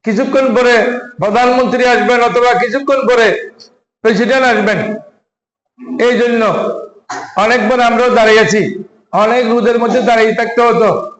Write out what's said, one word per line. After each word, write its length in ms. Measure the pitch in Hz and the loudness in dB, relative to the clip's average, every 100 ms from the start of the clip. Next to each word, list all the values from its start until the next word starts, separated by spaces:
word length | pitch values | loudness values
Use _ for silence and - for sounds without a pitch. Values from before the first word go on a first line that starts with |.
কিছুক্ষণ 520 | 220 208 262 269 262 226 | -2 -2 0 0 2 2
পরে 440 | 247 233 240 - - - | 2 2 0 -4 -12 -6
প্রধানমন্ত্রী 680 | 202 226 247 254 247 247 247 | -2 0 2 0 0 0 0
আসবেন 360 | 240 208 240 | 0 0 0
অথবা 320 | 240 240 247 | 2 2 2
কিছুক্ষণ 540 | 240 240 254 277 269 226 | 0 -2 -4 -2 -2 2
পরে 440 | 240 220 151 - - - _ _ _ | 2 2 0 -8 -18 -20 _ _ _
প্রেসিডেন্ট 440 | 220 202 226 269 254 | 0 0 0 0 0
আসবেন, 500 | 220 208 185 - 208 - _ _ _ _ _ _ _ - - | 0 0 -2 -4 -8 -14 _ _ _ _ _ _ _ -12 -2
এই 200 | 240 226 | 0 2
জন্য 520 | 240 233 214 - - - - - - - - - | 0 0 0 -2 -4 -8 -12 -20 -16 -14 -8 -2
অনেকবার 460 | 220 240 208 254 | 0 0 0 0
আমরাও 280 | 240 233 247 | 2 2 2
দাঁড়িয়েছি, 760 | 220 220 220 214 208 170 - - _ _ | 2 4 4 2 0 -2 -6 -16 _ _
অনেক 360 | 185 214 247 233 | -2 0 0 0
রোদের 320 | 240 226 233 | 0 0 0
মধ্যে 220 | 233 247 | 0 0
দাঁড়িয়ে 320 | 240 226 220 | 2 2 0
থাকতে 280 | 220 226 - | -2 -4 0
হতো। 500 | 240 233 214 165 - | 2 2 0 0 -6